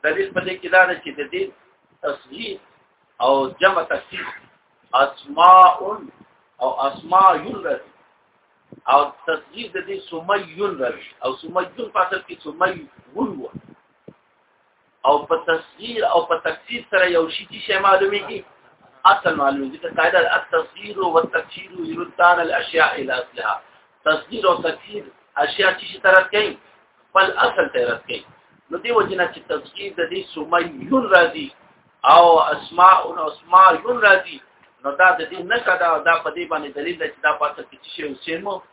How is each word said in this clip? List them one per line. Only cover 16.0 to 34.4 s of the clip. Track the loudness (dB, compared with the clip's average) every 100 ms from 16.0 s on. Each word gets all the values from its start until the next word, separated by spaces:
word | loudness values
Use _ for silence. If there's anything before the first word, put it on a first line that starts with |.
| 0
او | 0 0
په | -4
تکسیر | -4 -10 -12 -14 -4
سره | 0 2
یو | 0 -2
شی | -6 -14
چې | -16 -6
شی | 0
معلومیږي، | 2 2 2 -4 -8 -14 -16 _ _ _ _ _ 2
اصل | 2 0 0
معلومیږي. | -2 -2 -8 -10
ځکه | -10 -2
قاعده | 2 2
ده، | 2 -2
التصغیر | -2 -4 -4 -14 -16 -6
والتکسیر | 0 0 0 -6 -8 -18 -18
یردان | -12 -10 -10 -12 2 2 2
الاشیاء | 0 -4 -4 0 0
الی | 0 -6
اصلها. | -6 -8 -8 -8 -8 -10 _ _ _ -2
تصغیر | -2 -4 -2 0
او | 0
تکسیر | -4 -8 -14 -16 -16 _ _ -4
اشیاء | -4 0 0
چې | 0 -12
شي | -4
ته | 4
رد | 4 4
کوي، | -2 -2 -6 _ _ _ _ _
خپل | 0 0 0
اصل | -2 0 -4
ته | -2 -4
رد | -4 -10
کوي. | -14 -14 _ _ _ _
نو | -12
دې | 0
وجې | 0 0 -2
نه | -4
چې | -4 -8
تصغیر | -8 -8 -14 -12
د | -6 -6
دې | -6 -10
سمیون | -12 -2 -2 -2 -10 -2 -2 4
راځي | 4 4 0 -14 -18 _ _ _ _
او | 6 8 8 6
اسماء | 4 -2 -8 6 6 6
او | 2 -8 -8
اسماء | -10 _ 6 6 4 -2 0 4
راځي، | 4 2 -16